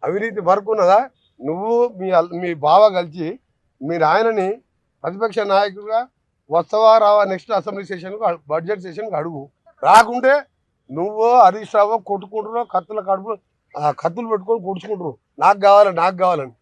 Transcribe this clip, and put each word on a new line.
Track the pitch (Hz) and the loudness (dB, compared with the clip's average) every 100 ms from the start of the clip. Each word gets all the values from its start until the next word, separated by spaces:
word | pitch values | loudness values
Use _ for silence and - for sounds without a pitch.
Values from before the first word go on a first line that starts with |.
| 117 | -4
అవినీతి | 185 226 208 170 | -4 -6 -6 0
వరకు | 196 202 | 0 0
ఉన్నదా? | 220 180 202 262 _ _ _ 135 | 0 4 4 2 _ _ _ -8
నువ్వు | 165 214 233 240 202 | -6 -2 0 -2 -4
మీ | 190 180 | -2 0
అల్-, | 170 170 | 0 -4
మీ | 180 165 | -8 -4
బావ | 147 175 214 185 | 2 4 4 2
కలిసి | 175 160 160 240 _ _ _ _ 139 | -6 -8 -10 -10 _ _ _ _ -8
మీ | 170 | -2
నాయనని | 156 175 226 220 190 226 _ _ _ _ | 2 2 0 -2 -4 -6 _ _ _ _
ప్రతిపక్ష | 147 190 220 196 202 | -12 -6 -6 -4 0
నాయకుడిగా | 196 202 190 208 220 254 _ _ _ _ 160 | 0 0 -6 -6 -4 -4 _ _ _ _ -2
వస్తావా | 170 214 220 220 | 0 2 6 6
రావా | 208 208 202 | 6 4 2
నెక్స్ట్ | 190 - 208 | -4 -4 -6
అసెంబ్లీ | 190 196 196 | -6 -12 -12
సెషన్కు, | 190 180 208 220 170 139 | -12 -12 -6 -4 -4 _
బడ్జెట్ | 156 170 208 185 | -6 -4 -8 -8
సెషన్కు | 165 220 170 | -12 -8 -8
అడుగు. | 160 156 139 _ _ _ 139 | -8 -10 -16 _ _ _ 6
రాకుంటే | 208 226 247 254 285 269 _ _ _ _ 135 | 6 6 0 2 0 -2 _ _ _ _ -8
నువ్వు | 185 214 226 247 | -8 -2 2 6
హరీష్ | 202 196 208 214 | 6 4 -4 0
రావు | 208 226 190 | 2 0 -6
కొట్టుకుంటున్నావు, | 202 196 214 214 226 233 | -10 -8 -10 -8 -8 -4
కత్తుల | 180 175 214 190 | -6 -6 -10 -4
కడుపు, | 196 202 208 _ _ _ - | -4 -4 -10 _ _ _ -6
ఆ, | 151 135 | -4 -2
కత్తులు | 165 175 226 | -6 -6 -4
పెట్టుకొని | 220 185 226 180 | -6 -2 -4 -4
కొట్టుకుంటున్నావు, | 190 196 208 175 127 _ - | -10 -8 -8 -8 -12 _ 0
నాకు | 156 202 196 | 2 4 6
కావాలి, | 202 208 170 | 6 6 2
నాకు | 175 185 | -2 0
కావాలని. | 185 170 131 117 | 0 0 -6 _